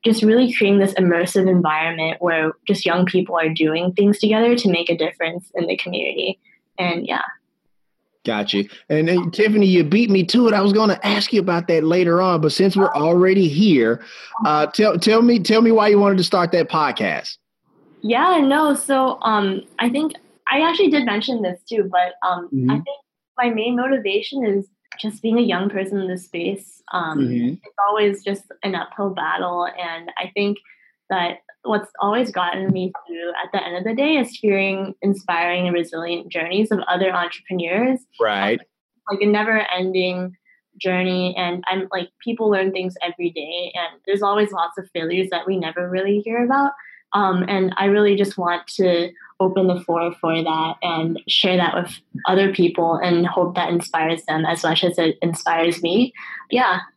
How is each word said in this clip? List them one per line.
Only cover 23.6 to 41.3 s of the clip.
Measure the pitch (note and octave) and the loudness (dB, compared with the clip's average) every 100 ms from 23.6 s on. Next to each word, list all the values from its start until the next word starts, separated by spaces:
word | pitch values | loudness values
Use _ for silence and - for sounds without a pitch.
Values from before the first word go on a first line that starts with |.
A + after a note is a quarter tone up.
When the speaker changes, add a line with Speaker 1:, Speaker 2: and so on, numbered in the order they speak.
| A3+ A#3+ | -2 -2
Speaker 1:
motivation | B3+ C4+ G3+ G3 - C#4 A#3 | 0 -2 0 -4 -4 -4 -2
is | G3 G3 _ _ - | -2 -4 _ _ -10
just | G#3+ G#3 | -10 -6
being | A3 A3+ | -2 0
a | |
young | A3+ F3+ G3 | 2 0 -2
person | G3 F#3+ G3+ | -4 -4 -4
in | F#3 | -4
this | F#3 - | -8 -10
space. | E3+ F3 G3 - - - | -8 -6 -8 -12 -20 -10
Um, | F#3 E3 D3+ | -8 -4 -2
Speaker 2:
Mm-hmm. | B2+ B2 A#2+ | -2 0 -4
Speaker 1:
it's | F3 - - G3+ | -6 -14 -2 0
always | G#3+ G#3 G3 | 2 0 0
just | G3 G3 _ - | -6 -8 _ -10
an | G3+ F3+ | -6 -6
uphill | - - G3+ | -8 -6 -6
battle. | F#3+ D#3 F3 F3+ F3 F3 | -4 -4 -4 -4 -2 -4
And | - E3+ E3 E3+ - | -6 -10 -10 -12 -10
I | F#3 | -8
think | G3 G3+ G3+ _ _ _ _ _ | -2 -2 -2 _ _ _ _ _
that | F#3+ F3 F3+ _ - | -4 -4 -6 _ -16
what's | B3 G#3+ G3+ - | -4 -4 -4 -4
always | G3+ A3 A#3 | -2 0 -2
gotten | F#3 F3 F#3+ F#3+ | -2 -4 -4 -4
me | F#3+ F#3 - - | -4 -4 -8 -14
through | E4+ E3+ - | -10 -8 -8
at | - | -6
the | G3+ | -6
end | - F3+ | -6 -8
of | |
the | G3+ A3+ | -6 -2
day | C#4+ D#4 | 0 0
is | A#3+ | -2
hearing | - G#3+ G3 F#3+ F#3+ G3 - | -2 0 0 0 -4 -8 -4
inspiring | G3+ G3 - E3+ F3 F3+ F3+ | -2 -2 -2 -2 -2 -2 0
and | |
resilient | F3 E3 E3 E3+ E3+ F3 | -2 -4 -6 -8 -8 -8
journeys | F3 E3 F#3 A3 | -8 -4 0 0
of | G#3 - | 0 -2
other | F3+ F#3+ | 0 0
entrepreneurs. | F3+ E3+ - - F#3 E3+ F#3 B3 B3+ _ _ | 0 -4 -8 -8 -6 -2 -2 0 -2 _ _
Speaker 2:
Right. | A2 G#2 G2 A#2 - _ _ _ - | -2 0 0 -2 -6 _ _ _ -8
Speaker 1:
Like | G3+ | -2
a | G#3 | 0
never | G#3 G#3+ A3 G#3+ F3+ | 2 2 0 -2 -4
ending | F#3 F#3 F3+ F3+ F#3 F3+ _ _ _ _ | -2 -2 -2 -4 -8 -10 _ _ _ _
journey. | F#3+ F3+ F#3 F#3 F3+ | -4 -2 0 -2 -2